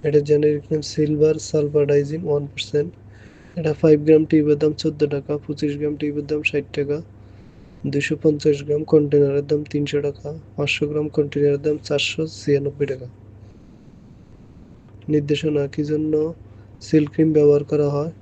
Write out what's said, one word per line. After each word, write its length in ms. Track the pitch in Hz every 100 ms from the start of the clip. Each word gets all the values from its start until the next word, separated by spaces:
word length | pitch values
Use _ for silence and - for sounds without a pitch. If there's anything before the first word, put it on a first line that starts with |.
এটা 160 | 151 147
জেনেরিক 440 | 147 147 151 147
নেম 180 | - 156
সিলভার 540 | 147 - 151 151 156 156
সালফারডাইজিন 840 | - 151 147 151 143 143 143 160
ওয়ান 180 | 170 147 143
পার্সেন্ট। 440 | - - 147 165 - - - - - - -
এটা 160 | 156
ফাইভ 260 | 151 160 151
গ্রাম 180 | 151 156
টিউবের 340 | 156 160 151 147
দাম 140 | 151
চোদ্দ 280 | 151 160 151 147
টাকা, 260 | 143 139 147
পঁচিশ 340 | - 147 151 143
গ্রাম 180 | 147 147
টিউবের 300 | 147 147 143
দাম 140 | 151
ষাট 240 | 156 147 143
টাকা, 240 | - 143 147 - - - - - - - - 139
দুইশো 280 | 139 - 151
পঞ্চাশ 400 | 160 147 151 143
গ্রাম 200 | 143 147
কন্টেনারের 640 | 156 156 147 147 143 139 143
দাম 140 | 151
তিনশো 340 | 147 147 143 147
টাকা, 280 | 143 143 147 160 -
পাঁচশো 320 | - 147 - 147
গ্রাম 200 | 151 151
কন্টেনারের 540 | 151 147 143 143 143
দাম 140 | 151 151
চারশো 380 | - 143 - - 160
ছিয়ানব্বই 600 | - - 139 139 139 139
টাকা। 200 | 131 123 - - - - - - - - - - - - - - - - - - - -
নির্দেশনা, 540 | 151 143 147 156 147 139
কি 160 | -
জন্য 280 | 147 151 156 156 156 165 - - - -
সিল্ক 280 | - 156 147
ক্রিম 180 | - 160
ব্যবহার 320 | 151 147 143
করা 240 | 147 147 147
হয়? 220 | 143 160 -